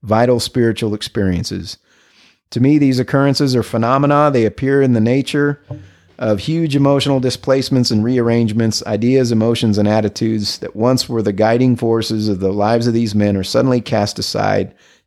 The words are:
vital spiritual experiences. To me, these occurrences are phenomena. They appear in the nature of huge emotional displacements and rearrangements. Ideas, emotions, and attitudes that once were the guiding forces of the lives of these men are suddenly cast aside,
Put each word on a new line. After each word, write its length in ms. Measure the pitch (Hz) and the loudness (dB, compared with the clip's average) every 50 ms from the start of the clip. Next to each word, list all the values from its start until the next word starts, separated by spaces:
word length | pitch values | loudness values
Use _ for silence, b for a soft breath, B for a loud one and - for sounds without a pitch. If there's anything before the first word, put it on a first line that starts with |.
| - | -6
vital 360 | 98 107 113 120 127 123 117 | -2 0 2 2 2 2 0
spiritual 540 | - - - 131 117 113 107 - 120 107 104 | -2 -4 -2 0 0 0 0 -2 -4 -4 -4
experiences. 840 | 104 - - - 113 98 95 90 87 - - 95 95 85 90 - b b b b b b b b b b b b b b _ | -6 -8 -8 -6 -4 -2 -2 -2 -2 -4 -6 -8 -10 -10 -12 -16 b b b b b b b b b b b b b b _
To 100 | - 117 | -2 2
me, 160 | 123 139 151 147 | 2 4 4 4
these 200 | 143 135 127 127 | 4 2 2 0
occurrences 600 | 127 - - 139 139 143 135 - 143 135 127 120 | 0 0 0 2 2 2 2 2 0 2 0 0
are 40 | 110 | -2
phenomena. 640 | - - 113 113 117 131 139 143 143 143 147 151 147 | -2 -2 -2 0 2 2 2 2 2 2 2 2 2
They 140 | 135 123 110 | 2 2 2
appear 360 | 107 - - 135 135 139 139 | 0 0 -2 -2 0 2 2
in 120 | 139 131 120 | 2 2 2
the 80 | 113 | 2
nature 580 | 107 117 127 139 135 - - 147 143 143 143 - B B 101 98 B B B B B B _ - | 2 2 2 0 0 -2 -2 0 0 0 -2 -4 B B -18 -18 B B B B B B _ -6
of 220 | 123 110 107 98 | -2 -2 -2 -2
huge 340 | - - 160 165 165 151 135 | -2 -4 -2 -2 -2 0 0
emotional 460 | 139 139 139 139 139 135 143 139 131 | 2 2 4 2 2 2 0 0 0
displacements 720 | 123 127 - - - 139 135 135 123 - 135 127 123 - | 0 -2 -4 -4 -2 0 0 0 0 0 0 0 2 2
and 140 | 113 107 107 | 0 0 0
rearrangements. 760 | 120 127 123 117 117 117 120 117 107 104 117 113 113 107 - - | 0 0 0 2 2 2 2 2 0 0 0 0 0 -2 -4 -4
Ideas, 480 | - 107 104 117 120 131 131 127 117 117 | -4 -4 -2 0 2 2 2 2 2 0
emotions, 440 | 110 110 117 117 117 120 110 101 104 | 0 2 0 0 0 0 0 2 2
and 80 | 104 | 2
attitudes 720 | 104 107 110 113 104 - - 117 113 113 107 104 107 - - | 2 2 2 0 -2 -2 -2 -2 -2 -2 -2 -4 -6 -8 -8
that 180 | - - - 104 | -10 -12 -6 -2
once 320 | 113 127 131 120 - - | 0 0 0 0 -2 -4
were 120 | 117 113 | -4 -2
the 120 | 104 110 98 | -2 -2 0
guiding 420 | 95 110 110 117 120 131 127 120 | 0 2 2 2 2 2 2 2
forces 540 | 113 123 113 113 113 107 - 113 107 107 107 | 0 0 0 0 0 -2 -2 -4 -2 -2 -2
of 100 | 101 90 | -2 -2
the 140 | 95 95 98 | -2 -2 -2
lives 340 | 104 101 107 117 120 117 120 | 0 0 0 0 0 0 0
of 60 | 113 | 0
these 200 | 117 117 107 104 | 0 -2 0 0
men 220 | 104 104 104 101 | 0 0 2 0
are 80 | 95 92 | -2 -2
suddenly 380 | - - 120 127 135 127 120 | -2 0 0 2 2 0 0
cast 360 | 110 - - 107 104 104 - - | -2 -2 -2 -2 -2 -2 -4 -6
aside, 560 | 107 - - 107 101 101 101 101 95 95 - b b b b b b | -8 -6 -4 -4 -2 -2 -2 -2 -4 -4 -10 b b b b b b